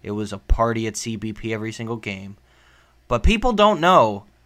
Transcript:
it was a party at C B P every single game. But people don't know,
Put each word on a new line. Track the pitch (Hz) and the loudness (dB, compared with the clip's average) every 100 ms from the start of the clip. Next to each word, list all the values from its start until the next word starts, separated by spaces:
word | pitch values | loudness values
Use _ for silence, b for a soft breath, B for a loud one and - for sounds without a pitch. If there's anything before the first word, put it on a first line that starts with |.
it | - | -10
was | 104 104 | -8 -8
a | 98 | -10
party | - - 117 113 110 | 0 2 2 0 -4
at | 104 | -6
C | 113 110 | -8 -8
B | 110 | -8
P | 107 113 | -8 -8
every | 110 113 | -6 -8
single | 110 113 117 | -8 -8 -8
game. | 110 95 98 98 b b b b b b - | -8 -10 -14 -18 b b b b b b -6
But | 120 | 0
people | - 226 254 | 2 2 2
don't | 214 208 185 | 4 4 4
know, | 170 180 110 98 - _ | 6 6 4 0 -12 _